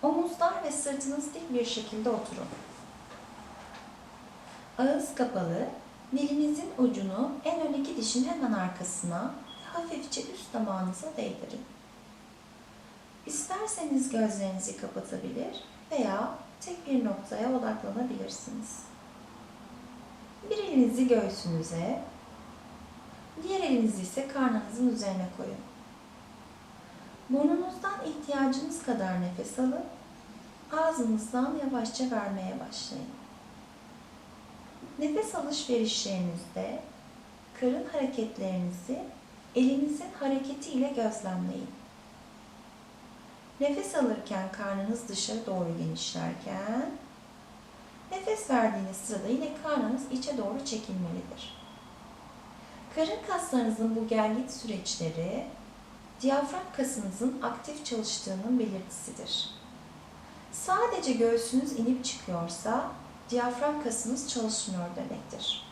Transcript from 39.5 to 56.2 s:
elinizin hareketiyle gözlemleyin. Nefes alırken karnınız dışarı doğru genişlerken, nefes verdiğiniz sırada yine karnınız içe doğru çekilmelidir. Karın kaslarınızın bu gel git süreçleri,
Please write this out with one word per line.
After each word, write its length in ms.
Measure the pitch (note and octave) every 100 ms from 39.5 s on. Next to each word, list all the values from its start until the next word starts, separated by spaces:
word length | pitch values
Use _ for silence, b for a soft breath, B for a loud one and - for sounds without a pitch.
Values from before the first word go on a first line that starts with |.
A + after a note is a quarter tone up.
| A#3+
elinizin 540 | B3+ C#4 D4 D4 F4+ -
hareketiyle 680 | C4+ C4+ - - - C4+ C#4
gözlemleyin. 840 | A#3+ A3 - F#3+ F#3 F3+ F#3 - - - - - - - - - - - - - - - - - - - -
Nefes 340 | C#4 C#4+ -
alırken 580 | D#4 A#3+ G#3 - F#3+ F#3+
karnınız 560 | - G3+ F#3+ G3+ A#3 -
dışarı 380 | G3 - A3 A3
doğru 220 | F#3 E3+ E3
genişlerken, 1120 | E3 D#3+ - E3+ E3 - G3 F#3+ G3+ A#3+ D#4 - - - - - - - - - - - -
nefes 400 | F#4+ G4 G#4+ -
verdiğiniz 460 | B3+ A3 G3 F#3+ F#3+
sırada 320 | - G3+ F#3+
yine 200 | C4+ D#4 -
karnınız 400 | D4+ C#4+ A3 C4 -
içe 260 | B3+ D4+ B3+
doğru 260 | G3+ B3
çekilmelidir. 880 | - G#3+ - F#3 F3 F3 - - - - - - - - - - - - - - B B -
Karın 320 | - D#4+ - -
kaslarınızın 680 | F#4 - B3+ A3 A3 A3+ A3+
bu 120 | A3
gel 280 | A3 G#3+ A3+
git 140 | C4
süreçleri, 960 | - A3+ G3 - - E3 D#3+ F3 A#3 - - - - - - - -